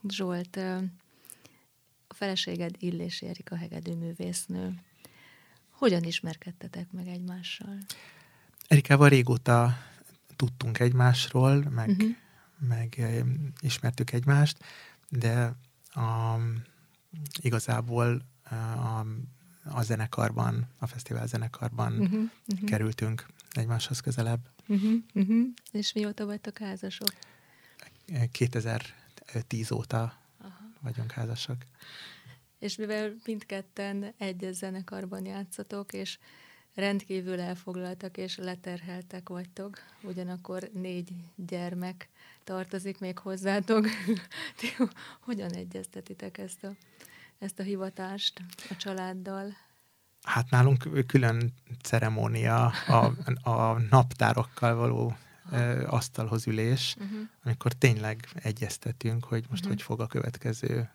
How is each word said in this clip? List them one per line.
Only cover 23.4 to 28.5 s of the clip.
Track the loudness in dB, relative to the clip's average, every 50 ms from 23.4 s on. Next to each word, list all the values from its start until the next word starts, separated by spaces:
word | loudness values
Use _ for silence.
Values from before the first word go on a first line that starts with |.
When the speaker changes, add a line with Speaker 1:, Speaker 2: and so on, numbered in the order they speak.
| -20 -8
Speaker 2:
egymáshoz | -4 -4 0 0 0 -2 0 -2 -6 -4
közelebb. | -2 -2 -2 0 0 0 0 -2 -4 -10 _ -20 _
Speaker 1:
Mhm, | 0 0 2 4 4 2 2 0 -2 _
mhm. | 0 2 4 4 4 4 2 -2 -10 _ -8
És | -6 -4 -4 -2 -2
mióta | -2 -2 -2 -4 -6 -6
vagytok | -6 -6 -8 _ -12 -12
házasok? | -10 -10 -8 -8 -8 -8 -10 -8 -4 -4 -6 -6 -6 -20 -20 -20 -20 _ _ _ _ _ -20 -20 _ -20 -20 -20 _ _ -6 0 0 0 0
Speaker 2:
Kétezer-tíz | 2 0 0 0